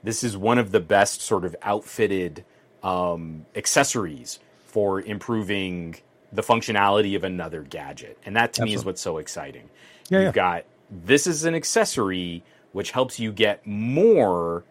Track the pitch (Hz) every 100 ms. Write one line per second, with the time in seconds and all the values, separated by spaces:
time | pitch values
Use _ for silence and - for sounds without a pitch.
0 | 107 110 120 98 104 120 104 101 82 101
1 | 101 - - 101 87 80 104 104 - -
2 | 104 95 87 76 - _ _ _ 95 90
3 | 90 85 82 80 - 107 - 151 139 123
4 | 87 73 - - _ _ _ 107 101 95
5 | 98 104 - 113 98 101 95 90 85 82
6 | _ _ _ 110 - 117 - 104 101 101
7 | 104 98 92 90 82 80 71 80 71 -
8 | - - - 107 117 - 113 104 98 90
9 | 92 80 76 - 69 69 - _ - -
10 | - 190 190 - 90 87 - _ _ 95
11 | 85 139 180 156 165 165 - 233 208 -
12 | 98 92 87 85 _ _ _ 95 98 127
13 | 127 - 110 101 107 98 107 104 117 139
14 | 226 190 104 87 85 85 -